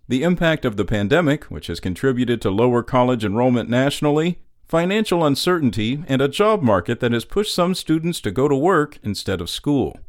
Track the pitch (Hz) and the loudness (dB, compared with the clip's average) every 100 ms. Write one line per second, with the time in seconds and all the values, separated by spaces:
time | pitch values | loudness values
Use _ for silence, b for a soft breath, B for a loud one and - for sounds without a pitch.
0 | - 127 160 175 165 156 127 101 98 107 | -4 -2 0 0 0 0 -2 -2 -2 0
1 | 101 151 156 147 - 80 - 85 95 90 | 2 2 2 -2 -6 -12 -10 -8 -6 -2
2 | 135 123 120 117 107 95 123 120 117 131 | 0 0 0 0 0 2 2 2 2 2
3 | 123 123 104 107 127 123 104 120 135 - | 2 2 0 0 2 2 0 0 0 0
4 | 147 151 170 175 - _ - 165 180 208 | 0 2 0 -4 -12 _ -4 -2 0 0
5 | 220 175 151 139 180 180 131 104 107 143 | 0 2 2 2 0 2 0 0 -2 -2
6 | - 131 139 - 208 214 127 98 92 120 | -2 0 0 2 2 2 2 2 0 -2
7 | 120 120 - 196 208 - 175 185 - 160 | 0 -2 -2 -4 -2 0 0 0 -2 -2
8 | 165 165 - 98 147 135 165 180 147 - | -2 -4 -4 0 2 2 2 2 0 -4
9 | - 98 - 95 85 - - 143 90 - | -8 -6 -4 -6 -6 -6 -2 0 -2 -6